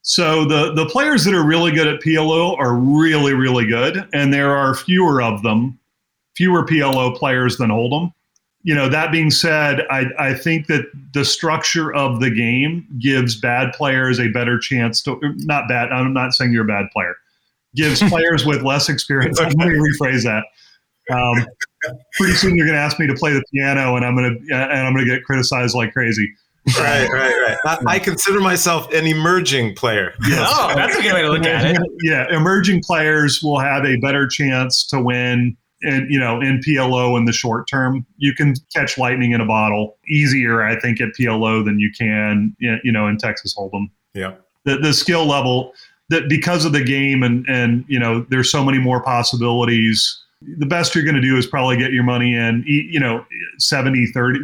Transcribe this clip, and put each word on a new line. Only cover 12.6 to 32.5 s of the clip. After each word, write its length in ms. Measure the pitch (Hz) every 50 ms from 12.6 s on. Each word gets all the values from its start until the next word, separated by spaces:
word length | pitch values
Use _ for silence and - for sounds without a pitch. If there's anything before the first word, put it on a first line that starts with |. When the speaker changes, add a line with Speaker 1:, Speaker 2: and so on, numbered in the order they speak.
| 139 151 170 170 165 - 147 123
Speaker 1:
gives 400 | 117 139 135 131 123 120 113 -
bad 340 | - 123 120 123 135 123 -
players 460 | - 151 139 135 131 131 127 127 113
a 80 | 123 110
better 280 | 104 127 120 120 123 113
chance 460 | - - 139 123 117 117 113 - -
to, 160 | - 127 - 151 147 143 - 143
not 240 | 156 147 143 - 107
bad, 220 | 123 120 120 123
I'm 220 | 131 127 127 131 135
not 200 | 131 127 131 131
saying 180 | - 131 123
you're 120 | 120 117 110
a 40 | 107
bad 180 | 104 101 101 101
player, 220 | _ 107 92 87 90 - _ _ _ _ _ _ _ _ _ _ _
gives 260 | 123 156 151 135 - 208
Speaker 2:
<laughs> 60 | 208
Speaker 1:
players 340 | 180 165 165 170 165 147 120
with 200 | 151 147 127 127
less 260 | 135 135 143 135 -
experience. 500 | 147 123 - - 143 135 131 - - -
Let 160 | 165 160 143
me 100 | 156 170
rephrase 580 | 175 165 151 151 151 147 - 147 131 131 123 110
that. 220 | 120 107 107 107 - _ _ - - _ _ _ _ _ _ _ - 127
Um, 300 | 123 123 123 120 120 123 - - _ - _ _ _ - - - - - _ -
pretty 200 | - 196 185 180
soon 240 | - 190 190 175 170
you're 80 | 156
gonna 140 | 151 156 147
ask 200 | 147 147 - -
me 60 | 160
to 80 | 139 139
play 200 | 131 - 151 147
the 100 | 139 135 _ -
piano, 420 | 139 135 139 139 139 135 127 123
and 80 | 123 123
I'm 120 | 123 127
gonna, 180 | 127 123 123 117 117 - 156
and 360 | 143 127 135 135 147 135 131 131
I'm 60 | 131
gonna 100 | 135 131
get 180 | 120 127 131 123
criticized 520 | - 135 131 127 - 143 127 123 120 113
like 180 | 123 117 107 -
crazy. 340 | 135 123 117 110 104 104 104 - _ _ _ _ _ _ - 127 -
Speaker 3:
Right, 280 | 147 147 147 139 131 123
right, 260 | 131 131 135 131 120 120 127 117
right. 100 | - - -
I, 140 | 156 160 160 123 170
I 120 | 180 196
consider 400 | 185 196 165 - - 196 196 208
myself 520 | 196 190 180 175 - 180 170 160 - -
an 140 | 151 156 156
emerging 680 | 165 156 156 156 170 180 185 180 - 139 131 117 110 98
player. 400 | - - 120 110 104 92 90 - - 110 143
Speaker 1:
Yes. 240 | 147 165 - 208
Speaker 2:
Oh, 220 | 277 311 233 165 -
that's 220 | 143 190 247 - -
a 60 | -
good 100 | 208 190
way 80 | 180
to 80 | 160 151
look 160 | 151 160 165
at 180 | 160 - 113 - 143 170
it. 20 | 175 175 - - -
Speaker 1:
Yeah, 240 | 165 160 156 135 127 - 170
emerging 460 | 160 156 180